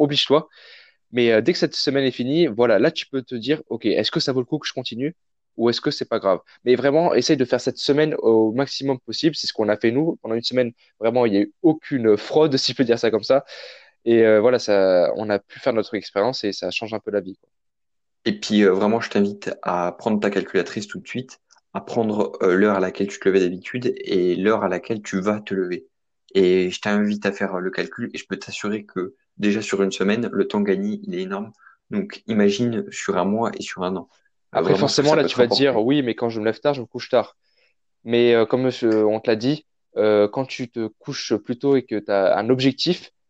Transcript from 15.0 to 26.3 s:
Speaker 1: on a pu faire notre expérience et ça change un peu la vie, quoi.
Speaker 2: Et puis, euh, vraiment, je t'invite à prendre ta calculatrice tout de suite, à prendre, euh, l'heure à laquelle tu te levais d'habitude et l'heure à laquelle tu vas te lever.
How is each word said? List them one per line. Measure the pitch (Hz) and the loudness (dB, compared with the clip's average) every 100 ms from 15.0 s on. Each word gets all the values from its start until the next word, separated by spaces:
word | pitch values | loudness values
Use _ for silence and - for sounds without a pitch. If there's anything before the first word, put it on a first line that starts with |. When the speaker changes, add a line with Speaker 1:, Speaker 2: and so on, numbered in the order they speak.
| 73 55 | 2 0
Speaker 1:
on | 107 | -2
a | 101 | -4
pu | - - | -4 -6
faire | 135 | -2
notre | 113 98 | -2 -2
expérience | 104 - 101 110 131 | -6 -4 -2 0 -2
et | 104 | -4
ça | 95 92 | -4 -6
change | - 107 | -6 -8
un | 110 | -8
peu | - | -4
la | 101 | -4
vie, | 92 95 | -4 -12
quoi. | _ _ _ _ _ _ _ _ | _ _ _ _ _ _ _ _
Speaker 2:
Et | 113 104 | -6 -4
puis, | - 104 | 0 4
euh, | 101 | 4
vraiment, | 92 107 113 | 4 2 0
je | - | 0
t'invite | 104 101 101 - - | 0 0 -2 -10 -8
à | - 90 87 | -4 -2 -4
prendre | - 113 107 | -4 -2 0
ta | 104 | 0
calculatrice | 101 - 95 85 113 104 | -2 -2 -2 -2 -6 -10
tout | - | -12
de | - | -10
suite, | 123 127 - _ _ _ | -10 -12 -16 _ _ _
à | 196 | -12
prendre, | - 120 110 104 - - | -4 -2 0 0 -4 -2
euh, | 95 | 2
l'heure | 90 104 | 4 4
à | 98 | 2
laquelle | 92 - 98 | 0 -2 -6
tu | - | -2
te | 95 | 0
levais | 95 | 2
d'habitude | 90 90 - 127 123 - | 2 -2 -8 -6 -4 -4
et | - 92 90 | -2 0 0
l'heure | 87 101 110 | 0 0 0
à | 98 | 0
laquelle | 90 - 113 | -4 -6 -8
tu | - 95 | -6 -4
vas | 98 107 | -2 -4
te | - | -4
lever. | 95 90 90 - _ _ _ _ | -4 -4 -6 -12 _ _ _ _